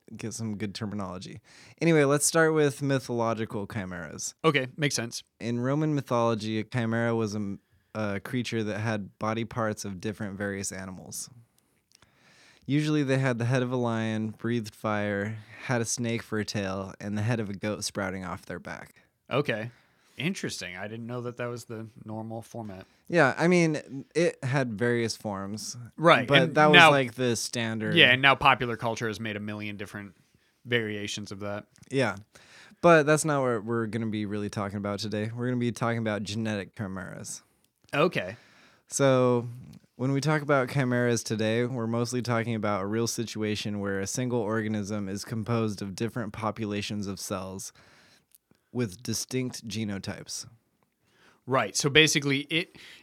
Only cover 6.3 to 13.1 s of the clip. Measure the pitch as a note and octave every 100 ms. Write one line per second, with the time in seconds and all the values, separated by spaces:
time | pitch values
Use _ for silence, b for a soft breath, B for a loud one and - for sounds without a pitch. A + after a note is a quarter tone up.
6.3 | A2 G#2+ A2 G#2+ B2+ A2+ A2+ A#2 A#2 A2
7.3 | G#2+ G2+ F#2+ _ _ _ A2 G#2 G2+ -
8.3 | B2+ A2+ A2+ G#2+ G2+ A2+ G#2+ F#2+ - G#2+
9.3 | A2+ A2 A#2+ A2 G#2+ G2+ F#2 G#2+ G#2 G#2
10.3 | G2 G2+ G2 G2 F#2+ F#2+ F#2 - - -
11.3 | - - _ _ _ _ b b b b
12.3 | b b b - C#3+ D3+ D3+ C3+